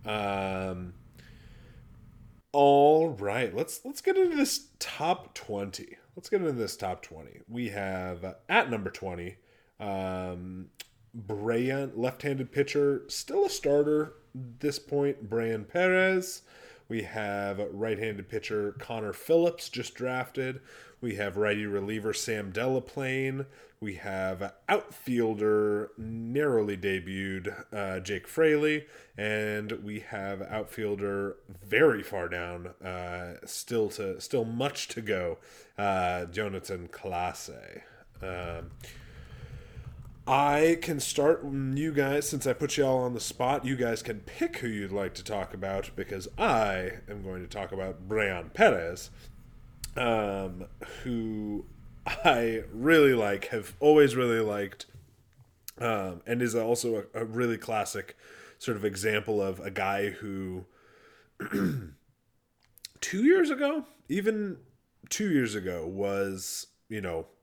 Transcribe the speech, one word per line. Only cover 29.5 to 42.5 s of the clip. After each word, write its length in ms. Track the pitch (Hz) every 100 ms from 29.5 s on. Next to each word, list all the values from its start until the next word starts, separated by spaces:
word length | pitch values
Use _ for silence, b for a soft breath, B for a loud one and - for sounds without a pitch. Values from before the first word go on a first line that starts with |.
| 104 107 113
we 160 | 101 107
have 420 | - 107 98 98
outfielder 960 | 98 107 107 - 107 101 101 101 98 - - 95
very 380 | 98 107 156 110
far 260 | - 98 87
down, 420 | 90 87 87 90 -
uh, 520 | 95 92 87 87 87 87 -
still 440 | - - 117 107
to, 300 | - 98 92
still 240 | - 135
much 440 | 113 117 139 - -
to 140 | -
go, 360 | 107 98 87 80 B B B -
uh, 480 | 101 95 90 90 87
Jonathan 640 | 90 104 95 - 92 85
Clase. 960 | - 95 87 90 - - 64 50 50 B B - -
Um, 520 | 95 90 87 85 82 - B B B B B B B B B B B B B - -
I 500 | 131 143 147 160 170
can 160 | 170 147
start, 440 | - - 143 165
you 480 | 143 139 135 135 160
guys, 380 | 143 135 143 143
since 160 | 143
I 80 | 131